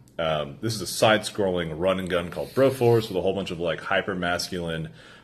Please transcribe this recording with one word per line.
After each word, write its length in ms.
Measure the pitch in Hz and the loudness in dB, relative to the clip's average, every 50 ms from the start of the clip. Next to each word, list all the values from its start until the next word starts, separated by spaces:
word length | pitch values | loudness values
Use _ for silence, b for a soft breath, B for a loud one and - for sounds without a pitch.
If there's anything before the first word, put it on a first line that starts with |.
| - _ _ - | -20 _ _ -4
Um, 400 | 82 80 78 76 73 71 69 - | -2 0 0 -2 -2 -6 -8 -6
this 140 | - 113 113 | -6 -4 -4
is 80 | 101 90 | -4 -6
a 40 | |
side-scrolling 840 | - - - 123 113 110 107 104 - - - 101 95 90 90 85 80 78 78 | -6 -2 2 4 6 6 4 2 -4 -4 -2 0 0 0 0 -2 -4 -4 0
run 200 | 87 95 95 92 | 2 2 2 2
and 100 | 92 87 | 0 -2
gun 220 | 87 87 87 87 | -2 -2 -2 -2
called 200 | - 82 73 - | -6 -8 -8 -4
Broforce 580 | - 123 135 135 117 - 120 117 117 113 107 - | 0 2 4 4 4 4 4 6 6 6 4 0
with 80 | 95 | -4
a 60 | 90 85 | 0 0
whole 120 | 95 92 | 0 0
bunch 160 | 98 92 - | 0 -4 -6
of, 80 | 92 80 | -6 -4
like, 220 | 85 82 80 78 | -2 -2 -2 -4
hyper-masculine, 1120 | - - 98 95 92 - 95 90 87 87 87 85 - - 95 90 85 85 82 80 80 80 B B B B B B | -2 0 0 0 0 -2 -4 -2 -2 -2 -2 -2 -4 -4 -6 -6 -4 -4 -4 -4 -6 -8 B B B B B B